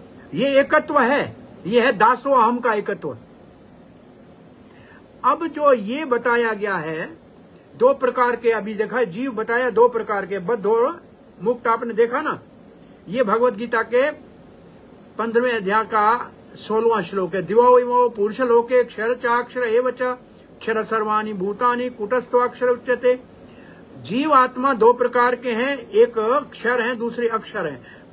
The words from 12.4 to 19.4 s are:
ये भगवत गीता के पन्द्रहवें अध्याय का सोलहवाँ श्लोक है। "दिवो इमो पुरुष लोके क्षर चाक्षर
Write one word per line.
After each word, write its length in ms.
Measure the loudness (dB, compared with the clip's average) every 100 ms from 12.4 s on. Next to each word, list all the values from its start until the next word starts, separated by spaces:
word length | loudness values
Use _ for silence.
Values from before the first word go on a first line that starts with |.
| -12 -20 -20 -20 -20 -20 -8
ये 140 | -4
भगवत 300 | 0 2 0
गीता 280 | 0 -4 -4
के 300 | 0 0 0 -2 -14 -20 -20 -20 -20 -20 -20 -20 -16 -8
पन्द्रहवें 360 | -2 0 0
अध्याय 300 | 0 0 0
का 480 | 0 0 2 0 -4 -18 -20 -14
सोलहवाँ 460 | -4 0 2 0
श्लोक 340 | -2 -4 -4 -4
है। 60 |
"दिवो 380 | 0 4 6 6
इमो 300 | 6 2 2
पुरुष 320 | 0 -2 0
लोके 420 | 2 2 4 2
क्षर 300 | 0 -2 -4
चाक्षर 500 | -2 0 -2